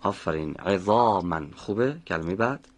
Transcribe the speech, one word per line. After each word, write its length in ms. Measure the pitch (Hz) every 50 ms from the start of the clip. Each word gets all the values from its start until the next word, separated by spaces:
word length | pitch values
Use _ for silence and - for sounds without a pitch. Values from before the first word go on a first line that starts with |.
آفرین، 540 | - 98 101 - - - 82 78 78 76 71
عظاماً. 920 | - - 87 101 95 90 98 107 117 120 113 104 95 87 90 85 80 76 73 85
خوبه؟ 420 | - - - 104 104 120 131 147 170 165
کلمهٔ 280 | - 95 82 80 82 92
بعد؟ 320 | 101 113 120 139 139 - - _